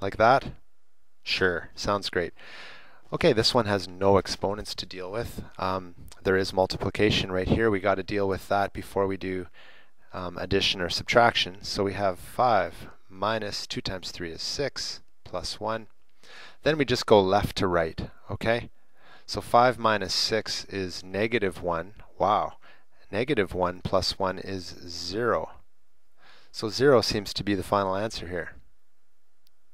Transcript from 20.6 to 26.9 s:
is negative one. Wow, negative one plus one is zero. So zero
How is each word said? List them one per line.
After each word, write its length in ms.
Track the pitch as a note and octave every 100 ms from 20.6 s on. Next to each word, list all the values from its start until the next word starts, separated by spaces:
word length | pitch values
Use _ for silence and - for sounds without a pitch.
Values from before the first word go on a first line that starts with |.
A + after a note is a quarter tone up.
is 400 | - G2 F#2 E2+
negative 580 | F#2 F#2+ A2+ A#2 G2 E2+
one. 320 | F2 E2+ F2 - - -
Wow, 360 | F2+ G#2 D#2 - - - - - -
negative 420 | G2 C3 C3 F#2
one 260 | F2+ F2+ F2+
plus 380 | - F#2+ F2+ -
one 220 | F#2+ F#2
is 340 | - F#2+ F2 - F2
zero. 640 | E2+ E2+ G2 A#2+ F2 E2 - - - - - - - - - -
So 180 | - A2+
zero 320 | G2+ C#3